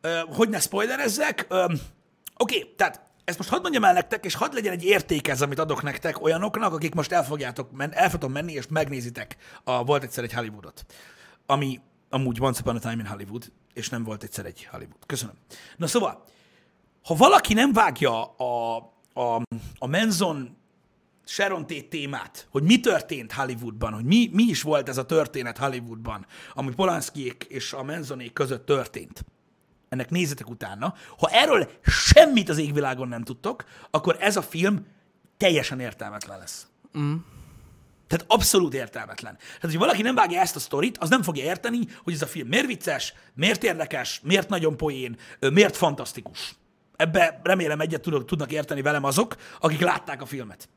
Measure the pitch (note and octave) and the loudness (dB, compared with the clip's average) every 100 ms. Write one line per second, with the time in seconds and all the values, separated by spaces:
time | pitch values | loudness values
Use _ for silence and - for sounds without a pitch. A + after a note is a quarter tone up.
0 | D#3+ E3 E3 C#3 A3+ G#3 - G3 A3 C4 | -2 -4 -4 0 0 2 -2 0 -2 0
1 | C#4 G#3 D4+ - - F#3 F3+ D#3+ - - | -2 0 -2 -2 -2 0 2 0 -6 -20
2 | _ _ - _ A#3 A#3+ C#3+ _ F#3 - | _ _ -20 _ -2 -2 -4 _ -2 -2
3 | _ _ - F3 F#3 D#4 F4+ C#4 G#3 F3+ | _ _ -10 -8 -4 -2 0 2 4 4
4 | - A3 F#3 - C#4 C#4 G#3 F3+ F3 G3 | 2 -6 -6 -4 -4 -2 -4 -2 4 2
5 | - D#3 C#3 C3 C#3+ C#3 D#3 C#3+ D3 C3 | 4 -2 0 0 -2 0 -2 -2 -4 -4
6 | E3 D3+ D3+ E3 G#3 G#3+ G#3+ D#3+ D#3 E3 | -6 -2 0 2 0 -2 -2 -2 -2 -2
7 | D3 F3 C3 D3+ C3 A#2 B2 C#3 C#3+ - | 0 0 0 -2 -6 -8 -10 -6 -6 2
8 | F3+ E3 E3 C3+ F3 D3 B2 D#3+ D3 C3+ | 2 2 -4 -6 -6 -8 -4 -2 -2 -4
9 | A#2+ A#2+ G#2+ - - - - B2+ A#2+ C#3+ | -8 -10 -14 -14 -20 -16 -2 0 2 2
10 | C3+ - A#2+ B2 A2+ G#2+ F2+ - - - | 0 -8 -6 -6 -8 -10 -20 -20 -20 -20
11 | - - - _ _ C#3 C#3 B2 _ _ | -20 -20 -20 _ _ 0 0 -6 _ _
12 | _ C3 C3 A#2 C3+ A#2+ - A#2 A#2 A2+ | _ -4 -2 0 -2 0 -2 -4 -4 -6
13 | G#2 G#2 G2 A2+ - _ _ - A2 A#2+ | -8 -10 -12 -14 -14 _ _ -10 -8 -6
14 | A2+ G#2+ A#2 - F#2+ - - - D#2+ - | -8 -8 -10 -12 -12 -16 -18 -18 -18 -20
15 | _ C3+ A#2 - _ - - - E3+ A#3+ | _ -8 -8 -12 _ -20 -20 -8 -2 0
16 | F#3 - _ _ _ _ _ _ _ _ | 0 -6 _ _ _ _ _ _ _ _
17 | - D#3+ C#4 G4+ - G#3+ C#4 A3+ G3+ B2+ | -6 6 8 8 6 4 4 6 4 4
18 | C#3 A2+ A2+ _ B2+ A#2+ A#2 A#2 A#2 _ | 0 0 -4 _ -4 -2 -2 -4 -8 _
19 | _ - B2 A#2 A#2+ A2+ - - B2+ D#3+ | _ -4 0 0 -2 -8 -12 -10 -4 0
20 | A3+ F3+ F#3 D3 B2 - _ _ _ _ | 0 0 -2 -2 -10 -14 _ _ _ _
21 | _ _ - - G3 F#3 D3+ D#3 B2+ D#3+ | _ _ -14 -4 -2 -2 -6 -10 -8 -8
22 | C#3+ C#3 - - - C#3 D3+ B3 B3 F3+ | -6 -8 -10 -16 -6 0 6 6 6 0
23 | - C#3+ A2+ - C3+ A#2+ A#2+ A2+ A#2 G#2+ | -2 -10 -10 -6 -4 -4 -8 -6 -6 -4
24 | A#2 G#3+ A#3 F3 A#3 D#3 D3+ D3 C#3 C3 | 4 4 6 4 4 2 0 0 0 -6
25 | B2+ D#3+ D3 C#3 A#2+ A2+ C#3 B2+ A#2+ A2+ | 0 2 2 -4 -8 -4 -4 -4 -10 -12
26 | A#2 G#2+ F#2 - - - C3+ A#2+ F#3 E3+ | -10 -10 -12 -20 -16 -8 -6 0 0 0
27 | - D3 B2+ - - C3+ - C3 C3+ D#3+ | -4 -8 -10 -10 -12 -10 -10 -10 -10 -10
28 | C#3 C3+ A#2 - C#3 C3 - C#3+ B2+ - | -10 -10 -10 -4 -2 -2 2 0 0 -10
29 | - - - _ _ _ _ _ _ B2+ | -16 -16 -18 _ _ _ _ _ _ -8
30 | A#2+ E3+ E3+ C#3 A2+ A#2 G2+ G2+ C#3+ - | -4 -2 -2 -4 -12 -14 -12 -6 -6 -8
31 | - - D#3+ A3 D4+ A#3+ - - - - | -18 -2 4 6 6 4 2 0 0 2
32 | - - D#4+ B3+ F#3 D#3 D3 C#3+ C#3 C3 | 10 12 12 8 2 0 0 0 0 -2
33 | B2+ A#2+ A#2 B2+ G3+ B3 - - - D#3 | -6 -8 -10 -6 -6 -6 -12 -20 -4 -2
34 | D#3+ E3 G3 G3 - D#3+ F#3 G3+ - _ | 0 2 2 2 -4 0 2 2 -4 _
35 | _ _ _ _ G3 D#3+ B2 C3 B2 - | _ _ _ _ 4 4 0 -6 -8 -10
36 | G#2 G#2 G2+ G2 F2+ - - _ _ D#3 | -12 -12 -14 -16 -14 -16 -16 _ _ -4
37 | D3 D#3 E3 - - - - - _ _ | -2 -2 -6 -20 -20 -20 -20 -20 _ _
38 | _ E3 - A3 - G3 E3+ C3+ A#2+ B2 | _ -4 4 4 6 4 2 -2 -8 -10
39 | G#2+ - A2+ G2 - - E3+ D#3+ G3 G3 | -12 -14 -16 -18 -20 -10 -6 0 2 2
40 | A3 B3+ G3 F3 F3+ - - C#3 F#3+ - | 2 2 2 2 0 -2 -4 -2 -2 -2
41 | E3 B3+ E3+ D3 C3+ F#3 A#3+ A#3+ A3+ - | 2 2 2 -2 -4 -4 -4 -4 -4 -8
42 | - D#3+ D3 E3 A#2+ F#3 C#4+ A3+ - C#3+ | -8 -6 -6 -8 -2 0 0 -4 -4 -4
43 | - - - - E3+ G#3 A3+ E3 D#3 D3 | -6 -12 -20 -2 0 2 0 -2 -4 -6
44 | B2 - C#3+ G3 F#3+ G3 D#3 C#3+ D#3 C3+ | -6 -8 0 0 0 0 0 0 -4 -4
45 | B2 A#2 - - C3+ D#3 G#3 - E3+ C#3+ | -8 -10 -16 -2 2 6 4 4 0 0
46 | B2+ - G#2+ - - - _ _ _ _ | -8 -10 -14 -14 -14 -16 _ _ _ _
47 | E3 E3+ E3+ - E3+ F#3+ E3 D3+ D#3+ D#3+ | 0 4 2 2 2 2 2 0 -2 -4
48 | - D3 A#2+ E3+ C#3+ D3+ C#3+ C#3+ C#3 D3 | -2 -2 -2 -4 -4 -4 -4 -2 0 0
49 | C#3 C3 A3+ - - - D#3+ D#3 F3 C3+ | 2 2 0 -2 -16 -2 0 2 0 0
50 | - C#3 C3 C#3 A2+ F#2 - | -4 -14 -12 -12 -12 -16 -20